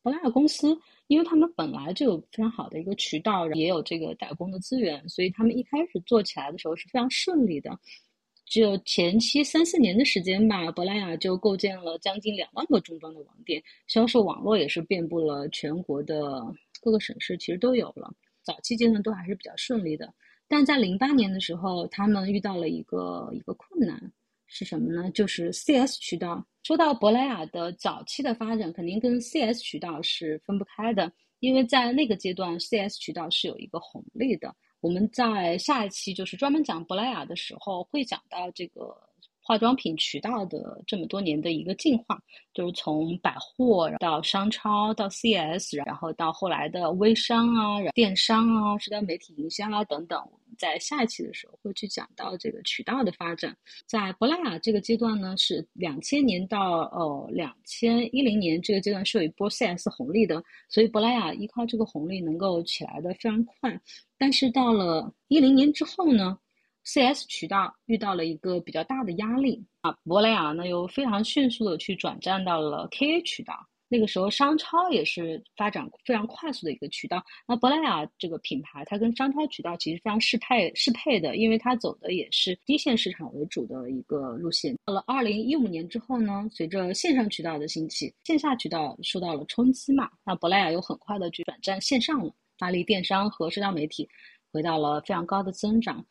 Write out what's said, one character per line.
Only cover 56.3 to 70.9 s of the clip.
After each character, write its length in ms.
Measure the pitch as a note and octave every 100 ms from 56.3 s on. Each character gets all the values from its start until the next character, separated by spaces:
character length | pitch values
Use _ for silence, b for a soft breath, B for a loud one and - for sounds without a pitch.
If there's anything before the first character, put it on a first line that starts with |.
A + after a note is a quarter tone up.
| F3+ F#3
到， 360 | G#3 F#3+ E3+ D#3
呃， 380 | F3+ D#3+ C#3 -
两 240 | - D3+ -
千 400 | - - A#3 A#3 A#3
一 80 | B3+
零 160 | C4 G#3+
年 240 | F3 D#3+
这 120 | E3+
个 80 | G3
阶 100 | G3+
段 140 | G3 -
是 120 | A3
有 60 |
一 60 | D#3+
波 200 | - G3+
C 160 | - A3
S 240 | F3 -
红 220 | - C4
利 160 | G3 G3
的， 160 | D#3+ B B B
所 160 | -
以 60 | A3+
珀 100 | A3
莱 140 | A3
雅 200 | B3 E3+
依 140 | - G3+
靠 180 | - A#3
这 120 | A3
个 80 | A3
红 240 | - D#3
利 100 | F#3+
能 180 | E3 E3
够 240 | F#3+ E3+
起 200 | E3+ -
来 160 | D3+ D3+
得 140 | F3
非 160 | F#3 A3+
常 140 | G#3+ A#3
快。 340 | _ B3+ F3+ B B B _
但 140 | C4+
是 180 | B3+ C4
到 200 | C4 A#3+
了 420 | A3 F3+ D#3+ - _ _
一 100 | D4+
零 120 | C4+
年 200 | C4+ C#4+
之 100 | D4+
后 300 | D#4+ - E4+
呢 240 | A#3 F#3 F#3+ _ _ _ _ -
，C 160 | D4
S 260 | B3 C#4+ -
渠 180 | - -
道 300 | G3 F#3 - -
遇 100 | A3+
到 180 | G#3 F3+
了 80 |
一 120 | E3 D#3+
个 220 | F#3 F3+
比 100 | E3+
较 100 | D#3+ E3
大 180 | C4
的 80 | G#3+
压 220 | E3+ G#3+ B3
力 260 | C#4 G#3 G3+ _
啊， 100 | E3 - -
珀 160 | F#3
莱 80 | A3+
雅 240 | G#3+ D#3
呢 120 | D#3+ F3+
又 220 | F3
非 160 | F3+